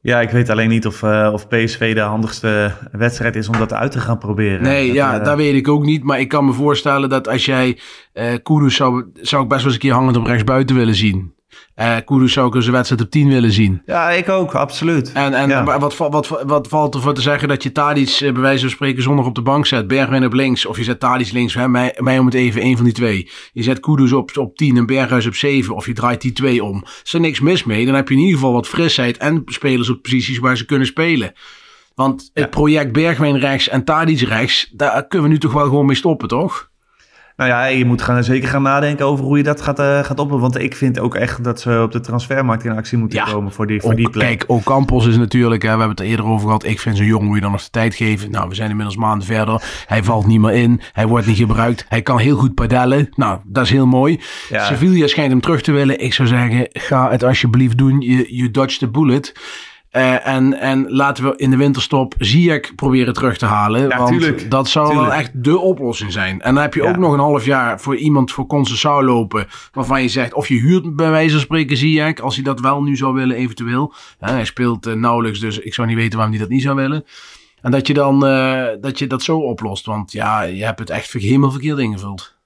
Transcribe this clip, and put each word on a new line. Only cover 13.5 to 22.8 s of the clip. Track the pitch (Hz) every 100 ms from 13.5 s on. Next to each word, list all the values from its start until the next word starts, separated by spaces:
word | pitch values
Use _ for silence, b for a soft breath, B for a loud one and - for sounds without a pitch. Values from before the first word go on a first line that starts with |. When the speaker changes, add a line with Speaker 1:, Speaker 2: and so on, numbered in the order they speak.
Speaker 2:
zien. | 104 104 92 -
Speaker 1:
Ja, | 170 165
ik | 175 180
ook, | 190 175
absoluut. | 147 143 - 160 165 123
Speaker 2:
En, | - 139
en | 131 139
Speaker 1:
Ja. | 139
Speaker 2:
maar | 123 139
wat, | 143
va-, | - 156
wat, | 151 143 156 135
wat | 147 127
valt | 156 147
er | 143
voor | 135
te | 143
zeggen | 127 143 147
dat | 139
je | 139
Tadic, | 131 147 147 135
eh, | - 139
bij | 123
wijze | 135 135
van | 131
spreken | - 139 127
zondag | 127 143 127
op |
de | 120
bank | 120 143 139
zet, | 131 98
Bergwijn | 131 131 135
op | 127
links, | 123 135 123 -
of | 104
je |
zet | 117 123
Tadic | 127 127 113
links, | 120 120
hè, | 123 127
mij, | 123 123 -
mij | 131 131
om | 127
het |
even, | 127 123 110
één | 113
van | 120